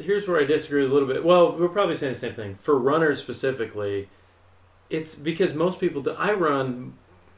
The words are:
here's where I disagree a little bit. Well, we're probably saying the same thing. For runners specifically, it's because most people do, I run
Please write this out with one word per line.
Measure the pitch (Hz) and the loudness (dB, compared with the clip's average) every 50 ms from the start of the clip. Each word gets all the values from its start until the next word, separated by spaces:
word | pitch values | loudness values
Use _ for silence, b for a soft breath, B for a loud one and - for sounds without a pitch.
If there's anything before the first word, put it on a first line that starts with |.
| 151 | -4
here's | 175 208 202 202 185 | -2 -2 -2 0 0
where | 175 156 | 0 2
I | 143 | 2
disagree | 135 156 143 - - 143 143 139 | 2 2 0 0 0 0 0 2
a | 127 | 4
little | 135 143 139 127 | 4 2 2 2
bit. | 135 - - | -2 0 4
Well, | 170 180 180 170 156 156 | 4 6 6 6 4 4
we're | 160 175 175 | 0 0 0
probably | - 202 196 170 151 | 2 0 0 0 0
saying | - 151 131 117 | -2 -4 -4 -4
the | 107 | -4
same | 127 113 107 | -6 -8 -8
thing. | 113 107 98 98 - | -8 -10 -10 -10 -6
For | - 156 143 131 | 0 2 2 4
runners | 120 139 151 165 160 151 135 135 | 4 2 4 4 4 2 2 0
specifically, | - - 117 - - 135 131 123 113 101 104 104 104 101 101 98 98 - b b b b b b b b _ _ _ _ _ _ _ _ | -4 -8 -8 -4 -2 -2 -2 -2 -6 -6 -6 -6 -4 -2 -4 -4 -6 -8 b b b b b b b b _ _ _ _ _ _ _ _
it's | 160 156 156 - - | -6 -6 -6 -8 -14
because | - 143 170 165 - 185 143 135 | -8 -6 -6 0 0 0 0 2
most | 151 165 185 180 - | 0 0 0 0 -2
people | 190 165 139 139 | -2 -2 -2 -2
do, | 131 - | -4 -4
I | - - 160 196 | -4 -2 -2 -2
run | 214 190 165 151 139 135 131 131 123 123 127 - - - _ _ _ _ _ _ - | 0 0 2 2 2 0 -2 -2 -6 -8 -10 -14 -16 -20 _ _ _ _ _ _ -20